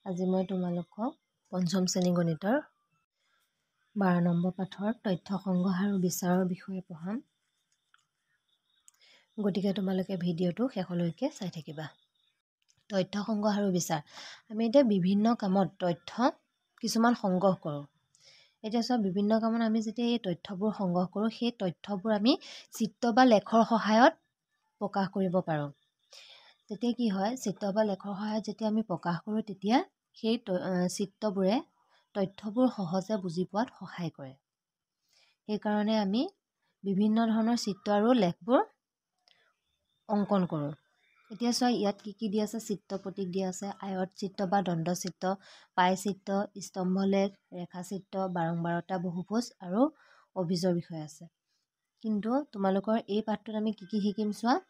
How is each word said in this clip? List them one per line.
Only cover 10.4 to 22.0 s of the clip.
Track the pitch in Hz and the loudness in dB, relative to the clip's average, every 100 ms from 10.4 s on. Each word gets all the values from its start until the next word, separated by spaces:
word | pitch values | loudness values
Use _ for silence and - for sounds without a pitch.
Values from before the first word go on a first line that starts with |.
| 180 175 254 | -2 0 -2
শেষলৈকে | 196 180 175 170 - 277 - | -2 -4 -2 -2 -2 -6 -4
চাই | 180 160 | -10 -10
থাকিবা। | 156 151 143 _ _ _ _ _ _ _ _ _ _ | -12 -12 -12 _ _ _ _ _ _ _ _ _ _
তথ্য | 196 185 208 202 | -2 0 -4 -2
সংগ্ৰহ | 214 208 202 | 2 2 4
আৰু | 202 | 2
বিচাৰ। | 180 - 156 - - - - _ | 2 0 -4 -4 -20 -18 -20 _
আমি | 220 226 | -2 4
এতিয়া | 269 | 6
বিভিন্ন | 254 196 175 202 220 | 6 4 4 4 2
কামত | 240 202 190 180 _ | 2 2 2 2 _
তথ্য | 180 175 - - 262 - _ _ _ _ | -2 -2 -6 0 0 -2 _ _ _ _
কিছুমান | 220 226 233 233 | -2 2 2 2
সংগ্ৰহ | 202 185 196 185 | 0 4 4 2
কৰোঁ। | 165 147 143 _ _ _ - - _ _ | -4 -8 -10 _ _ _ -20 -20 _ _
এতিয়া | 220 233 | -4 -2
চোৱা, | 220 247 | 0 0
বিভিন্ন | 196 180 208 220 | 0 0 2 2
কামত | 226 233 | 2 0
আমি | 226 226 | 2 0
যেতিয়া | 220 214 240 | -2 -2 -2
এই | 240 185 | 0 -2
তথ্যবোৰ | 170 - 185 214 202 | -4 -6 -2 -2 0
সংগ্ৰহ | 190 175 180 | 0 0 0
কৰোঁ, | 196 220 - | -2 -2 -2
সেই | 240 240 | -4 -2
তথ্যবোৰ | 190 - - 202 | -6 -4 -8 -6